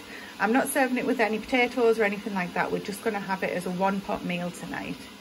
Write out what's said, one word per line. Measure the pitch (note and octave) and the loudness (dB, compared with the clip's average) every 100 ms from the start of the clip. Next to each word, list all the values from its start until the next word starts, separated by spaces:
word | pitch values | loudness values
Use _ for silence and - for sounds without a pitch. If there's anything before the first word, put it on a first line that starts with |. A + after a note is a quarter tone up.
| - - - - | -14 -14 -14 -2
I'm | G3+ | 2
not | B3+ B3+ | 4 4
serving | D4+ B3+ B3 | 2 2 2
it | - | 0
with | A#3 | 2
any | G#3+ G#3+ | 2 0
potatoes | - B3+ A#3+ B3 A#3 A3+ | 0 2 2 4 4 6
or | |
anything | G3+ G3+ A3 | 2 2 -2
like | G3 F3 F3+ | -2 -2 0
that. | D#3 | 0
We're | F3 | 0
just | F#3+ G3 | -4 -4
gonna | A3+ G3+ | -2 -2
have | G3+ F#3+ | -2 -2
it | G3 | -2
as | F3+ F#3 | -2 -2
a | |
one-pot | F3+ F#3+ G3 - - F3+ | 2 2 2 -2 -4 -2
meal | F3 F3 | -4 -4
tonight. | - F3 - F3+ - - - | -8 -8 -8 -8 -10 -12 -18